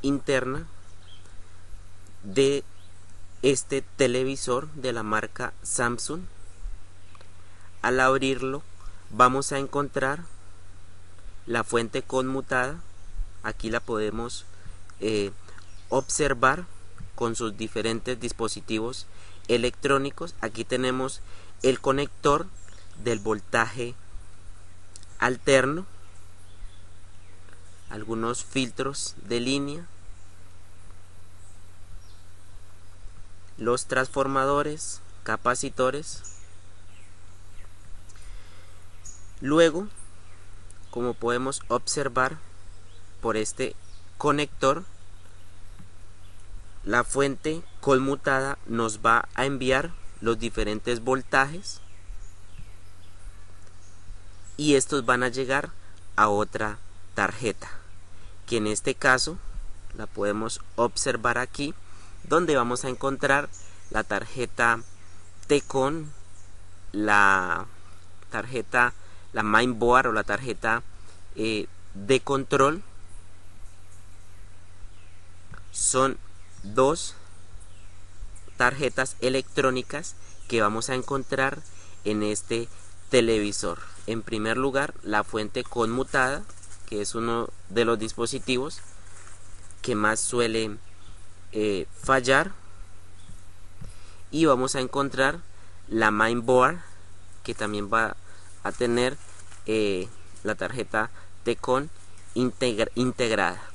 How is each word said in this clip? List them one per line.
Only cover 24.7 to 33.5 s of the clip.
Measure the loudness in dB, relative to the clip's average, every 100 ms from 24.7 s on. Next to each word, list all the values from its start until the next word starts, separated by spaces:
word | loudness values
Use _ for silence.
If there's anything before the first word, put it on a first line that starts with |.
| -10 -10 -10 -8 0
alterno, | 0 2 6 6 6 0 -4 -8 -8 -8 -10 -10 -10 -8 -8 -8 -8 -8 -8 -8 -10 -10 -8 -8 -8 -10 -8
algunos | -6 -4 -2 0 -2
filtros | -2 0 0 -2 -2 -2 -6 -6
de | -2 0
línea, | 2 0 0 -4 -8 -10 -8 -8 -8 -10 -10 -10 -10 -10 -8 -8 -8 -8 -10 -8 -8 -8 -8 -8 -8 -8 -8 -8 -8 -8 -8 -8 -8 -8 -8 -8 -8 -6 -6 -6 -6